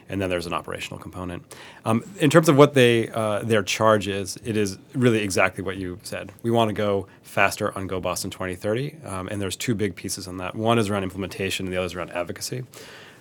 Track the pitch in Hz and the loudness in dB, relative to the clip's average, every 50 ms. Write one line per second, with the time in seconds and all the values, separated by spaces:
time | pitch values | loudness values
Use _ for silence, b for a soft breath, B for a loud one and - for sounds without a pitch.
0 | B - - 98 98 92 90 87 82 87 85 78 - - 92 - - - 95 98 | B -8 -4 -4 -2 -2 -2 -2 -4 -4 -6 -6 -6 -8 -10 -10 -10 -12 -12 -14
1 | - - 87 95 92 90 87 - - B B B B B B B B 113 110 117 | -14 -14 -12 -10 -10 -8 -10 -10 -12 B B B B B B B B 0 0 0
2 | - - - - 160 147 135 170 165 170 151 131 147 139 139 139 123 120 117 117 | 0 -4 -2 2 2 6 8 8 8 8 8 10 8 8 8 6 6 6 6 4
3 | 110 - - 117 110 107 104 101 - 113 113 107 98 - - - 110 110 110 107 | 2 0 -2 -2 -2 0 0 -2 0 2 2 2 2 0 0 2 4 6 6 6
4 | 92 98 98 98 98 90 - - - 120 110 110 104 98 95 95 - - - 139 | 4 0 -4 -4 -4 -6 -10 -10 -8 -4 -2 0 0 -2 -4 -8 -14 -8 -2 2
5 | 123 123 113 110 104 101 87 104 98 95 - - 95 92 95 95 95 90 90 92 | 4 4 4 4 2 0 2 2 2 2 0 -2 -6 -6 -6 -6 -8 -8 -8 -10
6 | - - - 92 90 95 - - - 117 113 117 113 107 104 107 107 104 101 98 | -12 -12 -10 -10 -12 -12 -16 -8 -2 0 2 4 4 2 2 0 0 0 0 -2
7 | 95 b b b b - - - 101 95 - - 104 101 - - 98 90 95 92 | -2 b b b b -6 0 2 2 2 2 0 -4 -4 -4 -6 -6 -6 -6 -4
8 | 87 90 87 - - 98 85 - 92 92 90 90 - 104 107 120 139 147 - - | -4 -4 -4 -4 -6 -8 -8 -8 -6 -8 -6 -6 -4 -2 -2 -2 -4 -6 -10 -12
9 | - 98 98 95 92 98 104 101 101 95 - - - - 117 95 107 101 87 - | -12 -10 -10 -8 -8 -8 -6 -6 -6 -6 -6 -6 -4 -4 -2 0 -2 -4 -4 -6
10 | - 98 - - 95 92 90 92 92 90 - 107 107 113 117 117 110 98 104 101 | -8 -8 -8 -8 -10 -10 -10 -8 -8 -8 -6 -2 -2 0 2 2 0 0 0 -2
11 | 98 95 90 95 98 92 - - 101 95 - - 98 92 92 92 92 90 85 90 | -4 -4 -6 -6 -8 -8 -6 -6 -4 -4 -4 -4 -6 -4 -4 -4 -4 -4 -6 -8
12 | 85 82 - 87 87 85 - - - - - 127 127 - B B B B B B | -10 -8 -6 -6 -6 -6 -8 -10 -10 -8 -8 -10 -10 -12 B B B B B B
13 | B B B B | B B B B